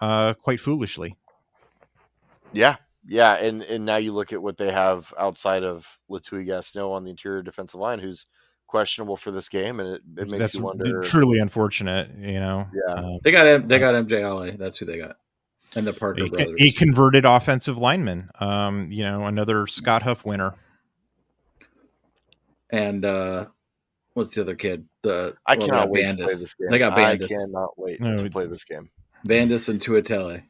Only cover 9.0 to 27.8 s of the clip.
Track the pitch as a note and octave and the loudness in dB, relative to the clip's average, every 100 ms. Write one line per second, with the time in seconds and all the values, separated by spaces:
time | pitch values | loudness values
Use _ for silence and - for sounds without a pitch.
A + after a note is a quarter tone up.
9 | G#2 G2 - F#2+ - G2 G2+ A#2+ F#2+ F#2 | -8 -10 -8 -10 -8 -6 -6 -6 -8 -10
10 | - E2 G2+ G#2 A2 G2 F#2+ F#2+ F#2+ F#2 | -14 -12 -8 -4 -4 -4 -8 -4 -4 -4
11 | F2+ E3 C3 A2+ G2+ A2+ G#2+ - G2 F#2+ | 0 4 6 4 2 0 -2 -2 -4 -4
12 | - G2+ G2+ F#2+ F#2+ F#2+ G2 F#2+ F#2 F2+ | -6 -10 -8 -4 -4 -4 -6 -6 -6 -6
13 | F2+ F2+ D3+ F3 D3+ D3 A#2 C3 C3 A#2+ | -6 0 4 8 8 8 6 4 4 2
14 | A2 A2 G2+ F#2+ F#2 G2+ F#2+ - F2 E2 | 2 -2 -2 -4 -8 -8 -8 -8 -10 -10
15 | D#2 - _ _ _ _ _ A2+ G#2+ - | -12 -18 _ _ _ _ _ -4 -4 -4
16 | G#2 F#2 F#2 F2+ - - C#3+ - D#3+ B2+ | -4 -4 -4 -2 -2 4 4 6 4 6
17 | C3+ C3+ B2+ B2 D3 B2+ - A#2+ B2 F3+ | 8 8 8 6 4 -2 -2 0 0 0
18 | B2 F2 F#2 - G2+ G2+ G2+ G2+ E2+ G#2 | -2 -6 -8 -8 -4 -2 -2 -4 -6 -6
19 | G2+ G2+ G#2 G#2 G#2 G#2+ G2+ - - A2+ | -6 -4 -4 -2 0 0 0 -2 0 0
20 | A#2+ A#2 G#2 G2+ F#2+ - _ _ _ _ | 0 -4 -4 -4 -4 -6 _ _ _ _
21 | _ _ _ _ _ _ _ _ _ _ | _ _ _ _ _ _ _ _ _ _
22 | _ _ _ _ _ _ - A2 G#2 G2+ | _ _ _ _ _ _ -6 -2 -2 -2
23 | G2+ F#2+ F#2 F#2 - _ _ _ _ _ | -2 -2 -2 -6 -8 _ _ _ _ _
24 | _ - G#2+ G#2+ F#2 F2 G2 E2+ D#2 _ | _ -6 -4 -4 -4 -4 -4 -6 -12 _
25 | G#2+ F2+ F2+ - - C3 G#2+ B2+ G2+ G2 | -2 -2 -4 -4 2 2 4 2 2 0
26 | G2 F#2+ F2+ F2+ F2+ - F#2 B2 A#2 G2 | 0 -2 -4 -4 -6 -8 0 2 2 4
27 | G#2+ G#2 F#2 G#2 G2 F#2+ F#2 - | 4 2 -2 -4 -4 -6 -8 -8